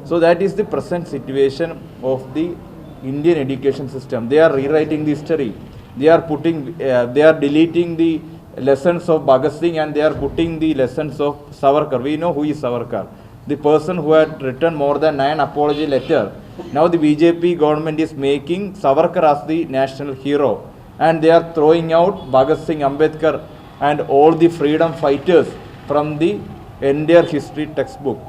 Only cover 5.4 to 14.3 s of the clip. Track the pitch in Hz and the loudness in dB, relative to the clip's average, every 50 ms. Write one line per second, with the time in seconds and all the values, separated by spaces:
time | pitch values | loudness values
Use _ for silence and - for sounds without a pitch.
5.4 | 139 110 92 - - - - - - - - 120 135 156 165 160 - 151 151 135 | -2 -6 -6 -12 -18 -20 -20 -20 -20 -16 -8 0 4 4 4 4 2 -2 -6 -2
6.4 | 131 165 165 156 135 123 113 - 131 135 127 123 120 120 123 143 151 160 156 147 | -2 -2 -2 -2 -6 -10 -10 -6 -2 0 2 0 0 0 2 6 6 6 6 4
7.4 | 143 143 143 156 165 170 165 170 175 170 165 156 165 165 160 151 - - - - | 0 0 2 2 2 2 2 -2 -2 -2 -2 0 0 0 0 -2 -6 -12 -20 -20
8.4 | - - - - 127 135 139 135 - 180 175 165 - - 165 156 143 135 131 127 | -20 -18 -12 -4 2 2 2 2 2 0 0 0 0 0 0 0 4 4 2 4
9.4 | 139 151 147 - 165 175 165 156 151 151 143 147 151 156 160 123 139 139 131 - | 2 -2 -4 -2 -4 -2 -2 -2 -4 -2 -2 0 0 0 0 -2 -6 -6 -2 -2
10.4 | 165 170 165 156 156 160 151 131 131 120 - - 151 147 131 127 143 147 143 - | -4 -4 -2 -2 -2 -2 0 0 -2 -2 -2 -6 -6 -6 -4 -4 -4 -4 -4 -6
11.4 | - - - - - 139 139 151 151 - 131 123 123 143 151 156 165 175 151 143 | -14 -20 -10 0 2 2 4 4 0 0 -2 -4 -2 -4 -4 -2 -2 -2 -2 -2
12.4 | 147 151 143 151 - 120 120 120 117 120 120 101 92 - - - - - - - | -2 -4 -4 -4 -4 -4 -4 -4 -6 -6 -6 -6 -6 -8 -14 -20 -20 -20 -20 -20
13.4 | - 131 143 139 - 147 151 151 151 170 180 180 147 151 156 156 156 151 | -8 -8 -8 -2 2 2 2 2 2 -2 -4 -4 0 4 4 4 4 2